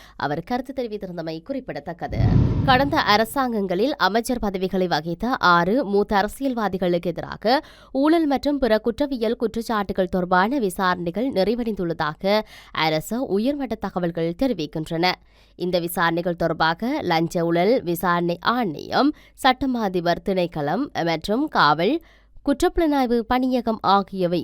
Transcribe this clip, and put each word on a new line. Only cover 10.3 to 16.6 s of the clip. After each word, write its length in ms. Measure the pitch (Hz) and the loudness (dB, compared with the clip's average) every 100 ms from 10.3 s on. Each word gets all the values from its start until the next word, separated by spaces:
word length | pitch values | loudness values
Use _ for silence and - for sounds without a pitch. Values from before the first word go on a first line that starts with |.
| 180 202 285 | 2 2 0
விசாரணைகள் 680 | 202 180 185 180 170 170 262 | -2 0 -2 0 -4 -2 -2
நிறைவடைந்துள்ளதாக 1040 | 185 190 233 226 196 175 165 156 156 190 214 214 - - - | 0 0 0 -2 -4 -4 -2 -4 -2 0 0 -2 -12 -8 -2
அரசு 400 | 156 156 - 226 269 | 0 0 -2 -6 -2
உயர்மட்ட 460 | 196 233 285 262 220 | 0 0 -2 -4 -6
தகவல்கள் 560 | 196 - 170 170 165 170 | -6 -4 -4 -2 -4 0
தெரிவிக்கின்றன. 680 | 269 190 147 165 156 165 180 - _ _ _ - | -2 -2 -4 -6 -6 0 0 -2 _ _ _ -6
இந்த 180 | 175 180 | -2 -2
விசாரணைகள் 600 | 170 190 170 170 180 175 | -2 0 0 0 -2 -2
தொடர்பாக 520 | 165 160 | -2 0